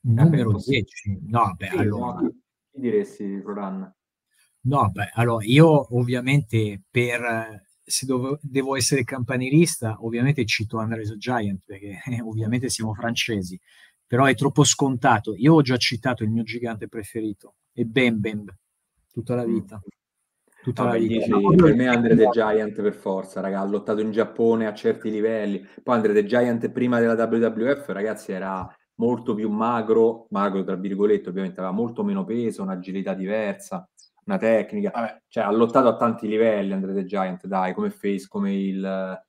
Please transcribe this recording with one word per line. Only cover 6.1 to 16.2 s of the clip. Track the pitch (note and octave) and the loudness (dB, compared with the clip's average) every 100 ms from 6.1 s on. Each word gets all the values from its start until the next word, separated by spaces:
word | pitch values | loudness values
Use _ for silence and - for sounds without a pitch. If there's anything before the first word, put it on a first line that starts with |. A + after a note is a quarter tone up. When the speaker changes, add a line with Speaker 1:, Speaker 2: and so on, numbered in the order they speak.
| B2 B2+ C#3+ - A#2 G#2+ G2+ _ | -2 2 2 2 -2 -2 -6 _
Speaker 2:
per, | B2 A#2+ A#2+ A#2+ A2+ A2+ G#2+ _ _ | -2 0 -2 -2 -4 -6 -14 _ _
se | - - | -8 -6
dovevo, | C3 B2+ C3 C#3+ | -2 -2 -2 -6
devo | C#3 C3+ C3 | -4 -4 -2
essere | C#3 A#2+ C#3 | -2 0 0
campanilista, | B2 C3+ B2 B2+ B2+ D3 E3+ - A2+ G#2+ | -2 -6 -4 -4 4 4 4 0 -6 -6
ovviamente | A2+ A#2 C3 C#3+ | -6 0 0 0
cito | A2+ - G#2+ A2+ | -2 -2 -4 -4
André | A2 A2+ | -4 -6
the | G#2+ A2 | -8 -8
Giant, | A2+ B2 G#2 F#2 | -4 -2 -2 -6
perché, | _ G2 G2+ F#2+ | _ -16 -14 -12
eh, | - A#2 | -8 -6
ovviamente | A2+ A2 A2 B2 A#2+ | -6 -6 -2 -2 -2
siamo | - A2 | -4 -6
francesi, | - A#2 A#2+ - G#2+ F2+ F#2 _ _ - _ | -4 -4 -4 -4 -4 -6 -12 _ _ -20 _
però | _ A#2+ | _ 2
è | C3+ | 2
troppo | B2+ C#3 D#3 | 2 0 4
scontato. | C#3 - C#3 B2+ C3+ A2+ A2 | 4 4 0 2 2 2 0
Io | F#2+ C3+ | 2 6
ho | D#3+ | 6
già | B2+ B2 | 6 0
citato | - A#2 C3 B2 | -2 -2 -4 -2